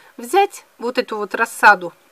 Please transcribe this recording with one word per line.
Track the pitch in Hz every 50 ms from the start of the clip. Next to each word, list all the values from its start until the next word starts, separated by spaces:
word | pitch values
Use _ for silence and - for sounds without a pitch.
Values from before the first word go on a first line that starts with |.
| _ _ _ -
взять | - 247 - 392 403 403 - - - _ _
вот | _ 226 240 254 254
эту | 226 - 220
вот | 214 208 190 -
рассаду, | 214 226 - - - 247 220 202 185 175 170 - _ _ _